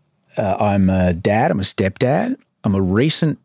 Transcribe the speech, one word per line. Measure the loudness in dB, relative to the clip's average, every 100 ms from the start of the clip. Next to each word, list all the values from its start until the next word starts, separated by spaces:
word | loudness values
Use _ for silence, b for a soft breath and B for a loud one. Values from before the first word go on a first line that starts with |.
| _ _ _ -4
Uh, | -2 0
I'm | 0 2 2
a | 2 0
dad. | 0 0 2 0
I'm | 0
a |
stepdad. | -4 -2 -4 0 0 0 -2 -6 _ _
I'm | -2 0
a |
recent | 0 0 0 0 -2 -4